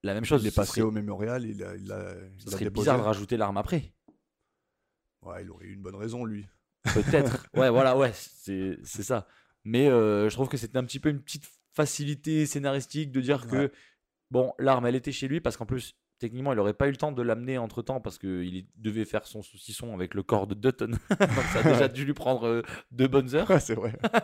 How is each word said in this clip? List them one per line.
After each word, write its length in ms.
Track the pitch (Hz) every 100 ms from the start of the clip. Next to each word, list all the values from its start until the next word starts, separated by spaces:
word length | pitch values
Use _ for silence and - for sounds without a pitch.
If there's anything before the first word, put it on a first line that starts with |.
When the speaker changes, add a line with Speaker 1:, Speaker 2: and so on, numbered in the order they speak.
Speaker 1:
La 120 | 101
même 100 | 101
chose, 180 | 113 147
Speaker 2:
Il 40 | 107
est 20 |
Speaker 1:
ce 60 | 104
Speaker 2:
passé 140 | 98
Speaker 1:
serait, 80 | -
Speaker 2:
au 80 | 110
mémorial, 540 | 107 104 98 107 127
il 180 | 113 101
a, 120 | 95 98
il 160 | 98
a, 180 | 101 95 92 95 95
Speaker 1:
ce 40 |
Speaker 2:
il 40 | 104
a 20 |
Speaker 1:
serait 120 | 98
Speaker 2:
déposé. 200 | 107 101
Speaker 1:
bizarre 140 | 110 127
de 40 |
rajouter 320 | 107 101 101 120
l'arme 200 | 101 98
après. 340 | - 165 - _ _ _ _ _ _ _ _ _ _ _ _ _
Speaker 2:
Ouais, 200 | 92 90
il 60 | 90
aurait 160 | 87 92
eu 80 |
une 80 | 98
bonne 140 | 92 98
raison, 280 | 113 120
lui. 220 | 117 104 101 _ _ _ -
Speaker 1:
Peut-être. 520 | 107 135 147 139 123 -
Speaker 2:
<laughs> 40 |
Speaker 1:
Ouais, 140 | - 131
voilà, 280 | 120 135 131
ouais, 140 | 131
c'est, 640 | 107 - - - 95 95 87
c'est 180 | - -
ça. 240 | 101 120 - _ _ _
Mais, 240 | 107 120 143
euh, 420 | 123 107 104 107
je 40 |
trouve 140 | 107 135
que 80 | 135
c'était 220 | 113 131
un 60 |
petit 140 | 123 139
peu 100 | 151
une 100 | 147
petite 240 | - 151 - _ _
facilité 760 | - 151 - 147 143 156 156 147
scénaristique 680 | 147 139 139 131 147 147
de 80 | 131
dire 260 | 127 143 120
que, 100 | 127
Speaker 2:
Ouais. 160 | 143 - _ _ _ _ _
Speaker 1:
bon, 240 | 123 127 -
l'arme, 280 | 135 127 120
elle 80 |
était 180 | 127 131
chez 160 | 131 131
lui, 120 | 156
parce 160 | 120 -
qu'en 80 | 107
plus, 280 | 127 - _ _ _
techniquement, 340 | 117 123 139
il 40 | 120
aurait 140 | 101
pas 140 | 104 139
eu 20 |
le 60 | 131
temps 160 | 151
de 80 | 131
l'amener 360 | 120 113 123 131
entre-temps, 420 | 113 - 113 131
parce 160 | - -
qu'il 380 | 95 90 90 92
est, 100 | 95 -
devait 280 | 107 107
faire 220 | 104 107 -
son 160 | 110
saucisson 500 | 98 101 - 104 120
avec 220 | 98 92
le 80 | 101
corps 240 | 95 107 101
de 80 |
Dutton. 340 | 104 123 - 113 117
<laughs> 100 | -
Donc 340 | 202 190 127 -
ça 60 | -
a 20 |
déjà 260 | 156 123 135
Speaker 2:
<laughs> 0 |
Speaker 1:
dû 180 | 123 139
lui 80 |
prendre, 300 | 143 123 127 117
euh, 160 | 117 113 - -
deux 180 | 120 131
bonnes 260 | 139 127
heures. 160 | 143 214
Speaker 2:
Ouais, 100 | 180
c'est 140 | -
vrai. 200 | 110 113 113 226 233